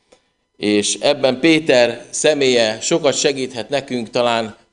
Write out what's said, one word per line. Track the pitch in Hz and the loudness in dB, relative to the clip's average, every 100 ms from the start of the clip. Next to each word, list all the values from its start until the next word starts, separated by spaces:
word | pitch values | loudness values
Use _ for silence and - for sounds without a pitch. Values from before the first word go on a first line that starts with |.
| _ _ _ _ _ - | _ _ _ _ _ -6
és | 101 104 101 | 0 0 0
ebben | - 131 139 131 127 | -2 0 2 0 2
Péter | 165 156 160 127 120 117 - | 2 2 4 4 4 0 -10
személye | - 151 147 135 123 110 110 | -2 0 2 2 2 0 -2
sokat | - 165 151 123 | -2 0 0 0
segíthet | 151 135 127 120 107 | -2 -2 -6 -8 -6
nekünk, | 139 135 123 110 | -6 -4 -8 -4
talán | 131 120 117 113 - _ | -2 0 0 -4 -10 _